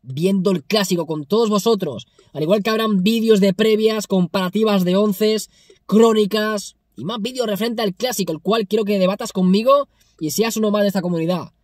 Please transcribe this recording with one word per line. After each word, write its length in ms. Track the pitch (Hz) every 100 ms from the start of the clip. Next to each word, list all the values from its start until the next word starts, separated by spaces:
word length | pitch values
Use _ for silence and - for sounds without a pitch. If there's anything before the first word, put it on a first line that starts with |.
viendo 480 | 127 131 180 196 185
el 140 | 180
clásico 420 | - 214 190 175 165
con 200 | 156 143
todos 260 | 214 226
vosotros. 560 | 208 226 214 175 110 - _ _
Al 80 | -
igual 220 | 156 214
que 80 | 196
habrán 320 | 214 220 196
vídeos 380 | 190 226 226 214
de 120 | 196
previas, 540 | 185 220 214 220 220 -
comparativas 760 | 190 180 196 185 202 220 202 180
de 100 | 185
onces, 560 | 214 190 - - - _ _ _ -
crónicas 880 | 202 226 214 202 214 214 214 - _ _ -
y 80 | 156
más 160 | 233
vídeos 240 | 214 254 226
referente 380 | 196 226 226
al 100 | 214
clásico, 380 | 180 254 226 175
el 100 | 156
cual 260 | 180 226 202
quiero 180 | 214 202
que 120 | 202
debatas 340 | 185 208 226
conmigo 560 | 190 185 196 240 285 - _ _ _
y 120 | 156
seas 260 | - 226 214
uno 140 | 214
más 100 | 208
de 60 | 208
esta 160 | 190
comunidad. 500 | 180 170 165 180 - _